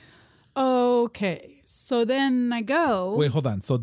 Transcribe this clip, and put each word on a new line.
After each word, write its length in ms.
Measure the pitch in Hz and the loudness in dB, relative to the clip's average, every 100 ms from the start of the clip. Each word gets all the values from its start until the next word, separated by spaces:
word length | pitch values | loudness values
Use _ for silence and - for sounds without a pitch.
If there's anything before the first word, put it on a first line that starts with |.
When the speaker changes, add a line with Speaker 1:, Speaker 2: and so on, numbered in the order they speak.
| - - - _ _ - | -20 -20 -20 _ _ -2
Speaker 1:
Okay. 1040 | 262 254 247 240 233 - 196 160 - - - | 0 2 2 2 0 -2 -4 -4 -10 -20 -16
So 380 | - - 247 | -10 -2 0
then 480 | 226 262 269 254 247 | 0 2 2 2 0
I 100 | 240 | -2
go 540 | 214 294 320 202 185 202 | -2 0 2 0 0 0
Speaker 2:
Wait, 160 | 147 | 0
hold 140 | 131 131 | 0 0
on. 140 | 101 | -2
So 220 | - 127 | -2 -2